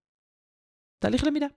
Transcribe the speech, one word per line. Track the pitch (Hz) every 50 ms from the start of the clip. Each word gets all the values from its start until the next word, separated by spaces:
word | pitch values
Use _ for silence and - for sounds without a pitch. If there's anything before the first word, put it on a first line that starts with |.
| _ _ _ _ _ _ _ _ _ _ _ _ _ _ _ _ _ _ _ -
תהליך | - 202 220 254 269
למידה. | 311 294 302 294 285 -